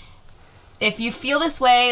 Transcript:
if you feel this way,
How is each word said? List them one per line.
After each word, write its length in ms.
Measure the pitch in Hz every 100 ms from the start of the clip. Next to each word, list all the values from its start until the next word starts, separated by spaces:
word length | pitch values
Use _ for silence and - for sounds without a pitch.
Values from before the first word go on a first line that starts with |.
| - - - - - - - -
if 200 | 208 214
you 120 | 233
feel 280 | - 254 285
this 200 | 330 -
way, 320 | 254 247 247